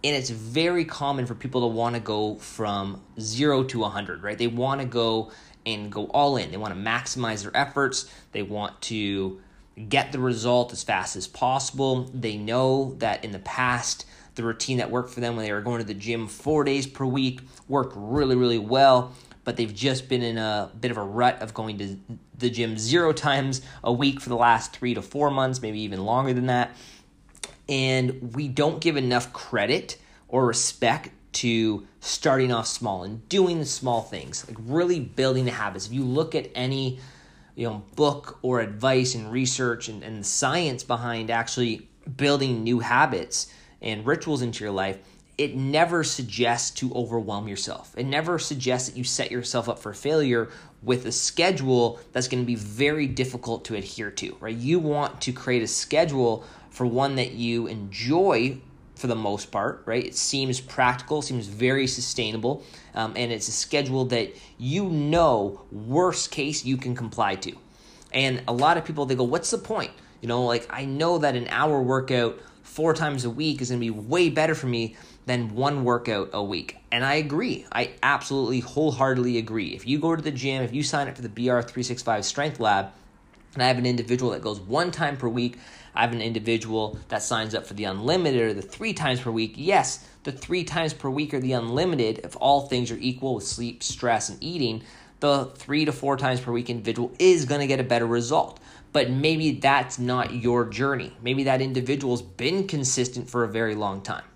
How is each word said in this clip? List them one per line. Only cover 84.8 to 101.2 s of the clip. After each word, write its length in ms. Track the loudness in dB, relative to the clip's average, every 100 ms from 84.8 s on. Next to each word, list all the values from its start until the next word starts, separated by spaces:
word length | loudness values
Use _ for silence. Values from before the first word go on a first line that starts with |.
| 0
time 240 | 0 -2
per 140 | -2 -2
week, 280 | 0 -2 -4 -20 -20 -8
I 80 | 0
have 100 | 0
an 100 | 0
individual 800 | -2 -2 0 0 0 -2 -2 -6 -6
that 160 | -4
signs 320 | -2 -2 0
up 100 | -4
for 100 | -6
the 100 | -6
unlimited 560 | -4 -2 0 2 4 4
or 120 | 2
the 80 | 0
three 320 | -8 -6 -6
times 280 | -2 0 0
per 100 | -2
week. 220 | -2 -2
Yes, 500 | -2 2 4 2 -6 -12 -10
the 100 | -10
three 320 | -10 -4 -2
times 280 | -2 -2 -2
per 160 | -2 -4
week 240 | -2 -2
or 60 | -2
the 140 | 0
unlimited, 640 | 0 0 0 2 2 0 0
if 100 | -8 2
all 260 | 4 4 4
things 240 | -2 -2
are 60 | -2
equal 360 | -4 -2 -2
with 100 | -2
sleep, 380 | -4 -6 -6 -6
stress, 440 | -8 -2 2 2 0
and 160 | -6
eating, 400 | -6 -2 -2 -2 -10 -20 -20 -2
the 240 | 2 2 0
three 300 | -10 -2 2
to 80 | 2
four 240 | 0 0 2
times 240 | 2 0
per 100 | 0
week 180 | -2 -2
individual 440 | -4 -2 -2 -4 4
is 260 | 6 6
gonna 220 | 4 0 2
get 120 | 0
a 40 |
better 240 | 2 2 2
result. 520 | 0 2 0 0 -6 -20 -20 -2
But 180 | 0 2
maybe 420 | 2 2 2 0
that's 480 | 2 4 4 2 -4
not 340 | 0 0 0
your 300 | 0 2 2
journey. 480 | 2 0 0 0 -6 -6